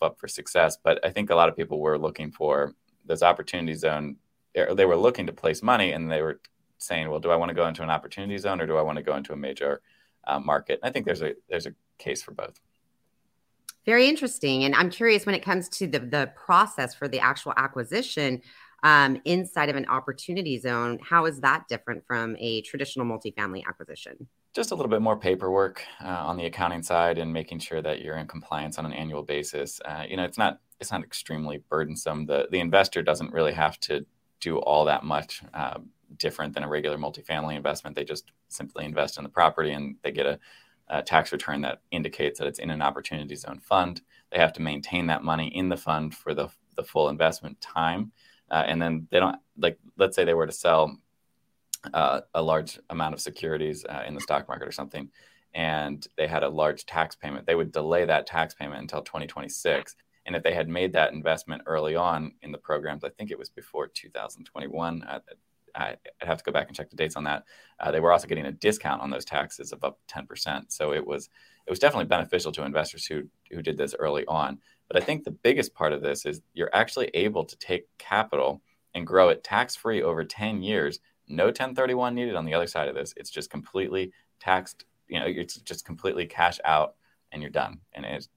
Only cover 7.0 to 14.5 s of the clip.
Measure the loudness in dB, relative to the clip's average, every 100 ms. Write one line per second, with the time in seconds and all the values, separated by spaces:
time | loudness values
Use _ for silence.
7 | -2 -2 2 2 2 2 0 0 -2 -2
8 | -2 -10 -6 -4 -2 -2 0 0 0 -2
9 | -2 -4 -4 -8 -8 -4 -2 -4 _ _
10 | _ _ -4 -2 0 0 0 -2 -2 -4
11 | -2 -2 -2 -6 -6 -6 -6 -12 _ -12
12 | -8 -8 -8 -12 -12 -14 _ _ _ _
13 | _ _ _ _ _ _ -20 -8 4 8
14 | 8 6 0 -2 2